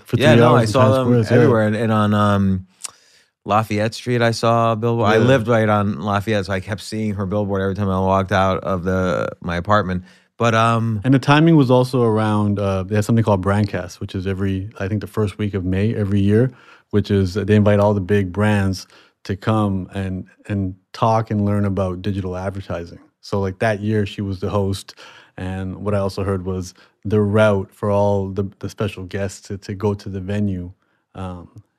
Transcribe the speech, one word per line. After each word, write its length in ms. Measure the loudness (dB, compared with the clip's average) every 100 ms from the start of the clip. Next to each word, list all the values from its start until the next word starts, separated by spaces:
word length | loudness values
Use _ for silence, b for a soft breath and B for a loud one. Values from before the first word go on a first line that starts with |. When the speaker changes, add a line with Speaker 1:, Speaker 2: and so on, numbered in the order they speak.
Speaker 1:
for 140 | -4 2
Speaker 2:
Yeah, 160 | 6
Speaker 1:
three 80 | 6
Speaker 2:
no, 80 | 6
Speaker 1:
hours 100 | 6
Speaker 2:
I 20 |
Speaker 1:
in 40 | 4
Speaker 2:
saw 140 | 4
Speaker 1:
Times 140 | 4 4
Speaker 2:
them 280 | 4 2
Speaker 1:
Square, 140 | 4 4
yeah. 40 |
Speaker 2:
everywhere. 240 | 6 4 2
And, 80 | 0
and 140 | 0
on, 200 | 2 2
um, 540 | 2 2 2 2 -2 -6 B B B B B B B -2
Lafayette 480 | 0 0 -2 -2
Street, 280 | -4 -4 0
I 100 | 0
saw 400 | 0 0 2 2
a 20 | 0
billboard. 340 | -2 0 2
I 80 | 4
Speaker 1:
Yeah. 60 |
Speaker 2:
lived 240 | 4 4 4
right 200 | 2 2
on 320 | 2 0 -2
Lafayette, 440 | -2 -2 -2 -2 -2
so 80 |
I 60 | -6
kept 220 | -6 -10
seeing 320 | -8 -6 -4 -4
her 100 | -4
billboard 360 | -4 -2 -2
every 140 | -2 -2
time 140 | -2
I 100 | 0
walked 320 | 2 2 2
out 320 | 0 2 0
of 200 | -2 -4
the, 460 | -2 -2 0 -2 -4 -8
my 160 | -8 -6
apartment. 460 | 0 0 0 -4 -8 b b -4
But, 180 | 0 2
um, 460 | 2 0 -2 -2
Speaker 1:
And 100 | 2
the 60 | 2
timing 360 | 4 4 6 6
was 120 | 6
also 340 | 4 2 2
around, 540 | 2 2 2 0 0 0
uh, 240 | -2 -2
they 120 | -2 -2
had 100 | 2
something 180 | 2
called 200 | 2 2
Brandcast, 560 | 2 0 0 -4 -8 -12
which 160 | -10 -6
is 100 | -6
every, 440 | -4 -2 -4 -6 -8
I 80 | -6
think 140 | -4
the 60 | -4
first 300 | -2 -2 -2
week 160 | -4
of 100 | -4 -2
May 280 | 0 0
every 280 | 0 0 2
year, 300 | 4 4 2 B B B B
which 200 | -2 2
is 220 | 2 0 0
they 200 | 2 4
invite 240 | 4 4
all 140 | 2
the 80 | 0
big 300 | 0 0 0
brands 560 | 0 0 2 0 -4 -8 b b b
to 120 | -10 -6
come 540 | -2 0 0 -2 -6
and, 340 | -8 -6 -6 -10 _ -8
and 280 | -4 -4 -8 _
talk 400 | -4 0 0 0
and 140 | -2 0
learn 200 | 0 -2
about 360 | -2 -4 -4
digital 340 | -6 -6 -6 -6
advertising. 640 | -8 -8 -10 -10 -12 -18 _ _
So, 180 | -8 -6
like, 200 | -4 -2
that 200 | -2 -2
year 260 | -2 -2 -2
she 160 | -6
was 180 | -8 -6
the 80 | -4
host. 460 | -2 -2 -4 -8 -20 B B B B
And 400 | -10 -8 -8 -8
what 160 | -4 -2
I 20 |
also 240 | -2 -4
heard 220 | -4 -4 -4
was 280 | -6 -8 -14 b b -2
the 160 | 0
route 500 | 2 4 4 2 -2
for 180 | _ -2
all 400 | 0 2 0 -2
the, 140 | -6 -6 -8
the 100 | -12
special 340 | -6 -8 -8 -10
guests 360 | -8 -8 -10 -14
to, 100 | -14
to 140 | -12
go 200 | -6 -4
to 160 | -4 -6
the 100 | -10
venue, 520 | -6 -4 -2 -4 -8 -16 _ _ _ -14
um, 340 | -14 -14 -18 -20 -20